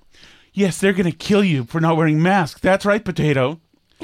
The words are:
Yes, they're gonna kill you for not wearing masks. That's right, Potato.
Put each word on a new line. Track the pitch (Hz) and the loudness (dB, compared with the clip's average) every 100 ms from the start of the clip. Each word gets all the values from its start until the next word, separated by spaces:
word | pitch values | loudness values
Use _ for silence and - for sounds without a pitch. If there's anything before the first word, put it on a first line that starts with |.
| _ - - - _ | _ -20 -20 -20 _
Yes, | - 196 - | -2 -2 0
they're | 190 | 0
gonna | 190 180 | 0 -2
kill | - - 202 | -4 0 2
you | 196 143 117 | 2 0 -2
for | 165 | -2
not | 165 165 | 0 2
wearing | 160 151 | 2 2
masks. | 170 196 151 - | 2 0 -2 -2
That's | 185 190 202 | 0 0 0
right, | 208 214 | -2 -2
Potato. | 156 151 135 131 160 _ _ _ - | -2 0 0 -2 -4 _ _ _ -10